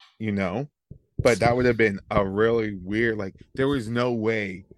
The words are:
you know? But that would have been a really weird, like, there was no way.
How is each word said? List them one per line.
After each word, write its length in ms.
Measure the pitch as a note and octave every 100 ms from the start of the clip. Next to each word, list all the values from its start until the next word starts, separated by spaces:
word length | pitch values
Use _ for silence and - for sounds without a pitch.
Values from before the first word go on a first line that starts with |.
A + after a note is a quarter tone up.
| - -
you 140 | A2
know? 360 | G2+ F#2 G2+ D3 _ - - _ -
But 220 | C3 A2
that 160 | A#2 B2
would 80 |
have 140 | B2 A2
been 200 | A2 G2 -
a 160 | G#2+ G2
really 480 | G2+ A2+ A#2 G#2+
weird, 420 | G2 F#2 G#2 A#2 G#2+
like, 180 | F#2+ - -
there 140 | - C3+
was 200 | C#3+ G#2+
no 240 | A#2+ B2
way. 540 | A#2+ G#2+ A2+ G2+ F#2 -